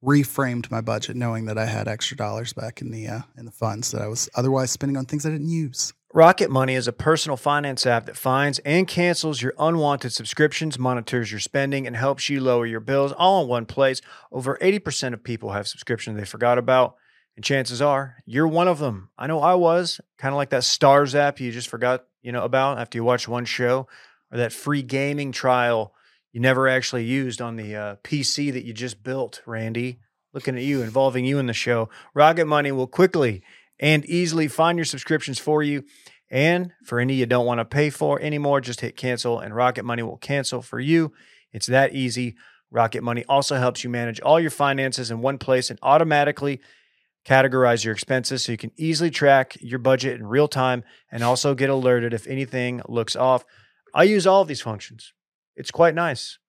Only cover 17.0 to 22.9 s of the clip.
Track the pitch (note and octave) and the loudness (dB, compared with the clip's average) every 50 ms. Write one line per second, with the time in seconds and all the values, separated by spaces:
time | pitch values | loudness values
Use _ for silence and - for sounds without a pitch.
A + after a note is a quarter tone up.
17 | _ _ _ _ _ _ _ - A2 - C#3+ C3+ C3 A#2+ B2+ A#2 C3+ D3 C#3+ C3+ | _ _ _ _ _ _ _ -10 -4 -2 -2 0 -2 -4 -4 0 0 2 2 0
18 | C#3 C3 B2 _ _ - A2+ C3+ D#3 E3 D#3 E3 F3 F#3 F3 C#3+ D3+ C3+ A2 F#2+ | -2 -6 -12 _ _ -6 0 0 2 2 2 2 4 2 2 2 -2 -4 -4 -6
19 | F#2 - _ - - C3+ D#3+ D#3+ C#3+ E3 F3+ F#3 F3 E3 E3 F3 F3+ E3 - - | -10 -16 _ -10 -6 -4 -2 2 4 4 4 6 4 4 4 2 0 -2 -6 -10
20 | - _ _ _ - C3+ C#3 C#3+ C#3+ C3+ - B2+ A#2+ - - - - C#3 C#3 C#3+ | -12 _ _ _ -6 -4 -2 -2 -2 0 0 0 0 0 0 4 6 8 8 8
21 | D3 C#3 B2 D3 D3 C#3+ C#3+ - C3 B2 A2+ A#2+ A#2 - - A2+ A#2+ B2 B2+ B2+ | 6 4 2 2 2 2 0 -4 -8 -8 -8 -8 -10 -10 -8 -4 0 0 0 -2
22 | B2+ _ _ _ _ A#2 A#2+ B2 - A#2+ B2 C3+ C3+ C#3 C#3+ A#2 A#2 - | -4 _ _ _ _ -8 -6 -4 -4 0 2 2 2 2 0 -2 -6 -8